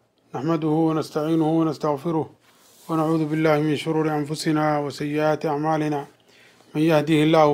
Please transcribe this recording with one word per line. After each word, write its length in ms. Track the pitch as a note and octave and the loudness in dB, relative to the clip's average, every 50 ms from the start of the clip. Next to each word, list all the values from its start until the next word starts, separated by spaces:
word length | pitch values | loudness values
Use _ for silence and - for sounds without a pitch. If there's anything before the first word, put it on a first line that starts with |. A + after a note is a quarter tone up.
| _ _ _ _ _ _ - | _ _ _ _ _ _ -10
نحمده 400 | C3+ B2 D#3+ E3 D#3 D#3 D#3 D3+ D#3+ E3 D#3+ | -6 -2 -2 -2 0 0 0 0 2 2 2
ونستعينه 600 | D#3+ D#3+ C#3 - - D#3 D3+ D#3+ E3 E3 D#3 D#3 E3 E3 | 0 0 -2 -4 -4 -4 -2 0 0 0 2 2 2 2
ونستغفره، 680 | D#3+ D#3+ C#3 - - D3+ D3 C3+ C3+ E3+ D#3+ D#3+ C#3 - - _ _ _ _ _ _ _ _ _ - - | 0 0 -2 -2 -2 -2 -2 -2 -4 -4 -2 -2 -4 -6 -10 _ _ _ _ _ _ _ _ _ -8 -4
ونعوذ 340 | E3 D#3+ D#3 D#3 E3 D#3+ D#3+ D3 | -2 0 0 0 0 0 0 -2
بالله 260 | D#3 D#3 D#3+ D#3+ D3+ D3 | -2 0 2 2 2 2
من 160 | D3+ D#3 D3 | 2 0 -2
شرور 300 | - - D#3+ D#3+ D#3 D#3 D#3 D3+ D3 | -2 -2 -4 -2 -2 -2 -2 -2 -4
أنفسنا 480 | D3 C#3+ D#3 D3+ - E3 D3+ D3+ D3+ D3+ D3+ D3 | -4 -4 -6 -6 -4 -2 0 0 0 0 0 -2
وسيئات 680 | D3 C#3+ C3 - D3+ D3 D3 D3+ D3+ D#3 D#3 D3+ D#3 | -2 -6 -6 -8 -6 -4 -2 0 0 0 0 0 -2
أعمالنا. 540 | D#3+ D3 D3 D3+ D#3 D#3 D#3 D3+ D3+ D3 C#3+ C#3+ - - _ _ _ _ _ - - _ _ _ _ - | -4 -4 -2 -2 -2 0 0 0 -2 -2 -4 -6 -10 -14 _ _ _ _ _ -20 -20 _ _ _ _ -4
من 80 | D3+ D#3 | 0 2
يهده 360 | E3 D#3+ D3+ C#3+ D3+ D#3+ D3+ D3+ | 2 4 2 4 4 2 4 4
الله 240 | D#3 E3 D#3+ D#3 D3 | 4 6 6 6 4